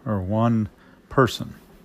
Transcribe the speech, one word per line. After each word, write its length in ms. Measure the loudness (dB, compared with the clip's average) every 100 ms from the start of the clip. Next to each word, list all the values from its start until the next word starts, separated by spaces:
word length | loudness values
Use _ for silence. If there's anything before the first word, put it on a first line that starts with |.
or 160 | -6 -4
one 480 | -2 0 2 2 -2 -8 -20 -20 _
person. 480 | 2 2 0 -12 -16 -20 -20